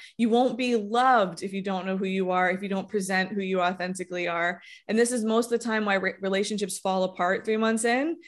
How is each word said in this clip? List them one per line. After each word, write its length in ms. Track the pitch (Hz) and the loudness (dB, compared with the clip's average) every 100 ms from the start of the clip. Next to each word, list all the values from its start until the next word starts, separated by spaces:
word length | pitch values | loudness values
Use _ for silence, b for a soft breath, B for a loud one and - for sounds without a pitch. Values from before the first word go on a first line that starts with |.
| B - | B -2
You 120 | 233 | 2
won't 280 | 233 254 233 | 4 2 0
be 200 | 247 233 | 0 0
loved 640 | 202 233 262 247 190 165 | 0 2 4 4 2 -2
if 80 | 202 | -8
you 100 | 196 | -6
don't 240 | 196 185 185 | -4 -4 -4
know 120 | 190 | -4
who 80 | 190 | -2
you 260 | 190 185 | 0 0
are, 180 | 185 185 | 2 2
if 140 | 185 | 0
you 60 | 196 | -2
don't 180 | 190 185 | -4 -2
present 460 | 214 185 190 185 | -4 0 0 0
who 80 | 208 | -2
you 180 | 190 190 | -2 0
authentically 720 | 175 180 180 185 180 180 175 | 0 -2 -6 -6 -8 -4 -4
are. 320 | 170 175 190 B B - | -2 -2 -4 B B -2
And 100 | 220 | 0
this 140 | 233 | 2
is 140 | 247 220 | 0 2
most 260 | 226 233 | 2 2
of 80 | 233 | -2
the 60 | 233 | 0
time 180 | 220 | 0
why 120 | 208 196 | 2 0
re-, 180 | 185 190 | 0 -4
relationships 580 | 190 196 208 208 196 - | -2 0 0 -2 -4 -4
fall 240 | 196 185 | -2 0
apart 400 | 185 185 180 190 | 0 0 0 0
three 140 | 220 220 | 0 0
months 260 | 220 226 | 2 2
in, 320 | 233 247 302 330 | 2 2 0 -4